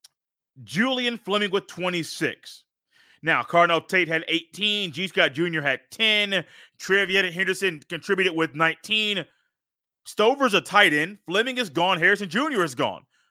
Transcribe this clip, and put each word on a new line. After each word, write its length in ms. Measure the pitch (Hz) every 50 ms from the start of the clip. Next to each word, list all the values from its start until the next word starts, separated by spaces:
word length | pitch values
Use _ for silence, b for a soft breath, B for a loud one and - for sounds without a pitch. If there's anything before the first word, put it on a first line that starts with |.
| _ - _ _ _ _ _ _ _ _ _ 135 120
Julian 540 | 95 123 175 233 262 262 254 247 240 240 220
Fleming 320 | - 180 196 208 208 196
with 160 | 175 196 190
twenty-six. 1000 | - - 170 180 180 180 175 156 - - - 156 127 - - - - - - _ _ _ _ _ b b b b b b b
Now, 200 | - 156 156 127
Carnell 440 | 117 - - 170 175 170 170 160 -
Tate 220 | - 196 185 175 156
had 160 | 165 160 - -
eighteen, 640 | 160 170 165 - - 175 208 208 208 208 202 175
G. 160 | 127 151 185 185
Scott 260 | - 190 175 151 127
Junior 280 | 143 175 175 165 156
had 200 | 143 143 131 - - _
ten, 540 | - - 226 220 214 208 208 202 196 185 156 B B B B B B _
Trevion 500 | - - 190 202 196 180 185 196 190 180 165
Henderson 480 | 175 190 175 185 - 196 190 165 147 - _
contributed 440 | 175 156 - - 196 180 185 185 165
with 220 | 165 160 156 127
nineteen. 680 | 151 165 165 156 - - - 220 214 214 208 208 185 139 - _ _ _ _ _ _ _ _ _ _ _ _ _ _ _
Stover's 480 | - - - 208 233 277 285 277 247 196
a 60 | 175
tight 340 | - - 180 208 202 175 151
end. 240 | 147 156 185 208 - _
Fleming 320 | - 175 202 233 262 254 254
is 120 | 247 175
gone. 280 | 127 160 170 190 185 165
Harrison 300 | 165 185 208 202 208 170
Junior 380 | 147 220 285 320 277 202 175
is 100 | 151 123
gone. 300 | 120 135 110 92 - - _ _ _ _ _